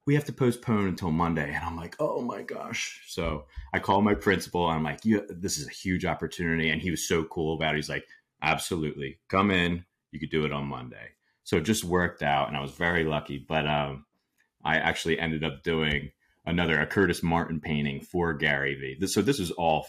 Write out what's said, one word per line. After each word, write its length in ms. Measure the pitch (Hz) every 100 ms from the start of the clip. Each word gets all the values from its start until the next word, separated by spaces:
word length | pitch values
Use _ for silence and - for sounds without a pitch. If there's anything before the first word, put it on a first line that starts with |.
| -
"We 100 | 147
have 100 | 147
to 80 |
postpone 540 | 120 127 117 - 107 98
until 240 | 87 90
Monday." 420 | 80 85 80 71
And 120 | 80 82
I'm 100 | 82
like, 220 | 85 -
"Oh 220 | 151 143
my 200 | 120 98
gosh." 600 | - - - - - - -
So 400 | - 82 76 - - -
I 60 | 95
called 260 | - 98 104
my 100 | 101
principal, 540 | 104 92 - 87 85
and 80 | 80
I'm 60 |
like, 200 | 76 73
"You, 220 | 110 107 -
this 280 | 87 92 80
is 100 | 69
a 40 |
huge 340 | - 95 90 87
opportunity." 640 | 80 82 - 82 80 80
And 120 | 80
he 100 | 85
was 140 | 78 -
so 200 | 85 78
cool 300 | 87 78 78
about 180 | 78
it. 60 | 76
He's 100 | 73
like, 180 | 71 - - _ -
"Absolutely. 800 | 78 78 - 87 76 71 67 - -
Come 240 | 95 101
in. 320 | 92 87 87 - _ _
You 80 | 73
could 80 | 76
do 160 | 78 76
it 80 |
on 120 | 73 69
Monday." 440 | 64 64 - 57 _ _ _
So 140 | - 87
it 80 | 80
just 180 | 107
worked 400 | 90 90 87 -
out, 240 | 76 71 67
and 80 | 71
I 60 |
was 100 | 69
very 320 | 69 87 87
lucky. 340 | 78 76 - 69
But, 300 | - 80 76
um, 380 | 73 71 67 - _ _ _ _ _
I 140 | 73 78
actually 420 | 80 82 85 80
ended 240 | 82 78
up 200 | 80 69
doing 480 | 85 80 78 71 69 _ _ _ 85
another, 340 | 85 82 76
a 80 | 78
Curtis 340 | 104 90 85
Martin 380 | 85 85 80 80
painting 400 | 80 73 71 69
for 340 | - 90 85
Gary 420 | 71 76 71 69 67
Vee. 200 | 67 67
This, 160 | 95
so 80 | 107
this 180 | 101 139
was 120 | 85
all, 360 | 85 82 78